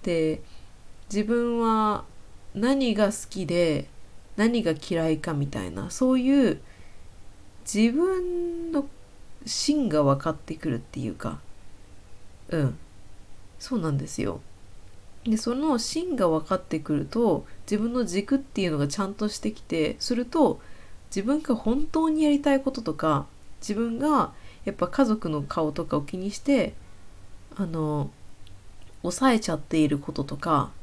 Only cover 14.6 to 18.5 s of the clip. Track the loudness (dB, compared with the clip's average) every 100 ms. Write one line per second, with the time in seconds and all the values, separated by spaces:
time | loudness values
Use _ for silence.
14.6 | -16 -16 -16 -16 -16 -8 0 0 0 0
15.6 | 2 2 0 -2 -2 2 4 4 0 -2
16.6 | 0 -4 0 -2 0 2 4 2 -2 -12
17.6 | -2 0 0 0 0 -2 2 0 0